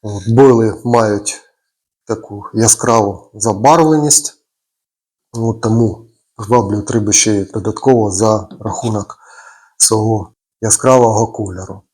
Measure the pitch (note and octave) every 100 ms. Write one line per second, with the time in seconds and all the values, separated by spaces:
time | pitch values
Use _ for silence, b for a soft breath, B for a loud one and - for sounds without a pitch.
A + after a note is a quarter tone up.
0 | G#2+ G2+ G2 A#2 C#3 A#2 A2+ F#2+ A#2+ A#2+
1 | A2 G#2 G2+ - _ _ _ _ _ _
2 | - A2 - G#2 - A2 A2+ - - A2+
3 | G2+ F#2+ _ G#2+ A2 G2+ B2+ E3+ D#3 D#3
4 | D3 - - _ _ _ _ _ _ _
5 | _ _ _ A#2+ A2+ A2+ A2+ A2+ A2+ F2+
6 | _ _ _ - G#2 A#2+ G2 G#2 G2+ A#2
7 | G#2 G2 A2+ G#2 F#2+ A2+ G2+ G#2+ - B2
8 | G#2 F#2+ A2 G#2+ F#2 - G#2+ - A#2+ G#2+
9 | G2+ - B B B B B B - A2
10 | G#2+ A2 F2 _ _ _ A2 - C3 C3
11 | A#2 G#2+ A2+ - G2+ F2+ F#2 G2 _